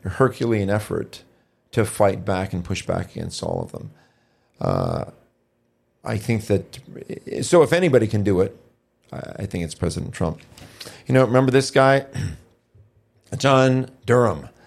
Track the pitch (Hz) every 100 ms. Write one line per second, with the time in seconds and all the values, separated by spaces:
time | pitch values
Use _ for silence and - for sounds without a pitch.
0 | 92 - 131 127 117 107 98 104 - 87
1 | - - _ _ _ _ _ - 104 -
2 | 101 98 90 92 95 90 85 85 - 87
3 | 85 82 85 - 85 60 - - - -
4 | _ _ _ _ _ - 50 50 50 50
5 | - - _ _ _ _ _ _ _ _
6 | - 110 113 113 - 101 - - - -
7 | - - - - - 175 143 170 180 127
8 | 110 107 98 92 95 - _ _ _ _
9 | _ - - - 98 90 82 - 87 90
10 | - - 85 78 - - - - - -
11 | - 131 127 127 131 131 135 135 135 135
12 | - - - - _ _ _ _ _ _
13 | _ _ - - 135 135 131 131 131 -
14 | 101 123 117 76 - _